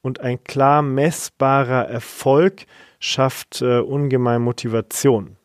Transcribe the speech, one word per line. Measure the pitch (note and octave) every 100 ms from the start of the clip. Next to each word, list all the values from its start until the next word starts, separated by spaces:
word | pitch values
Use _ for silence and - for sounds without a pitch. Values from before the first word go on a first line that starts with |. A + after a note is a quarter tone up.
Und | C3 B2
ein | B2+ B2
klar | - C3+ C3+ D3
messbarer | C#3+ C3 D3+ - - _ C3+ C#3 B2+ B2+ G#2+
Erfolg | A#2 - - C3 C#3 F#3 F#3+ - - - _
schafft, | - - C3 - - -
äh, | B2 A#2+
ungemein | - C#3 C#3+ B2+ B2 A#2+
Motivation. | A#2+ A#2 A#2+ A2+ - - C#3 A2+ F#2+ -